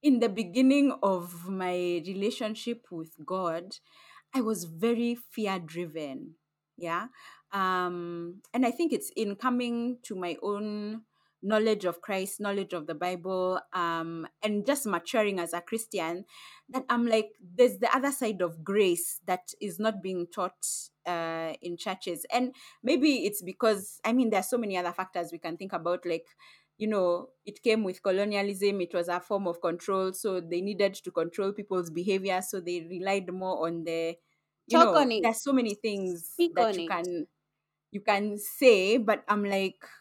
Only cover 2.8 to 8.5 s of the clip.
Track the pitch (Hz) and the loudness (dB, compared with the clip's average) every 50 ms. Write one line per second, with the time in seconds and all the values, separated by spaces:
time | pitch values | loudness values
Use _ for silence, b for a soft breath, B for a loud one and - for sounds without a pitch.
2.8 | _ _ 180 165 160 160 - - 156 147 180 185 180 170 160 170 180 190 - - | _ _ -12 -12 -12 -12 -14 -18 -8 -6 -4 -2 -2 -2 -2 -4 -8 -10 -18 -20
3.8 | b b b b b b b b b _ - 269 240 214 220 180 175 165 160 165 | b b b b b b b b b _ -2 -2 0 0 -2 -4 -6 -10 -6 -2
4.8 | 196 233 240 226 240 240 240 240 - - - - 214 196 190 185 175 151 160 170 | 0 0 2 2 0 -2 -2 -4 -8 -12 -6 -4 -2 -2 -2 -4 -6 -8 -8 -8
5.8 | 175 165 151 160 151 143 131 127 - - 160 _ _ _ _ _ _ _ _ - | -8 -6 -6 -8 -8 -8 -8 -10 -12 -14 -18 _ _ _ _ _ _ _ _ -10
6.8 | 170 165 165 175 214 254 B B B B B B B _ - 196 190 185 185 180 | -6 -4 -4 -4 -4 -6 B B B B B B B _ -2 0 0 2 2 2
7.8 | 180 175 180 175 175 170 175 170 170 170 180 196 _ - | 0 0 -2 -4 -6 -6 -6 -8 -8 -10 -12 -14 _ -6